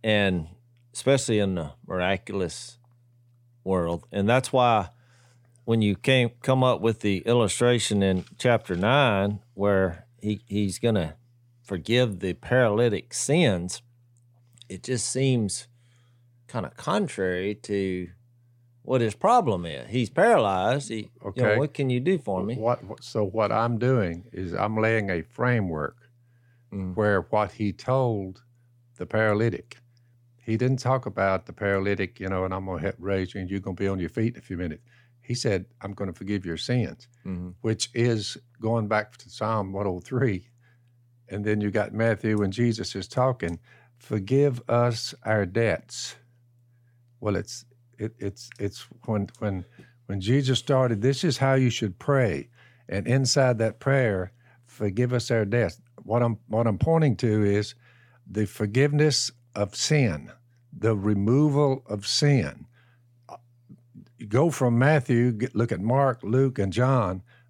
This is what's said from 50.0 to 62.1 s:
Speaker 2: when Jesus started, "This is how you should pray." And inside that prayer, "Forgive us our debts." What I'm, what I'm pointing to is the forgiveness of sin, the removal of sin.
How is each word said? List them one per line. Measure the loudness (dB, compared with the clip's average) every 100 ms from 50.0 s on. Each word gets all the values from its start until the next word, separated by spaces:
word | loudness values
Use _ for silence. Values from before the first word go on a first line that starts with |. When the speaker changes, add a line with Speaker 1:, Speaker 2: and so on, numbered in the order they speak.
| -8
Speaker 2:
when | -4
Jesus | 2 2 2 0
started, | 2 2 2 2
"This | 0 0
is | -2 2
how | 2
you | 4 2
should | 0 -6 -4
pray." | 0 2 2 0 -6 _ -20 _ -8
And | -6 0
inside | 0 2 2 2 2
that | 0 -2
prayer, | 0 2 2 0 -4 _ _ _
"Forgive | _ -6 -4 0 0
us | 0 0
our | 0
debts." | 2 2 0 -4 _ -20
What | -2 0
I'm, | 2 -2 -4
what | 0 0
I'm | 2
pointing | 2 4 2 2
to | 2 2
is | 2 2 -2 -10 _ _ _ _ -8
the | -4 -4
forgiveness | -2 -2 2 2 4 4 2 -4 _ _ -4
of | -4
sin, | -4 0 4 2 0 -10 -20 _ _ _
the | -2 0
removal | 2 0 2 2 4 4 4 2 0 -4
of | -8
sin. | -4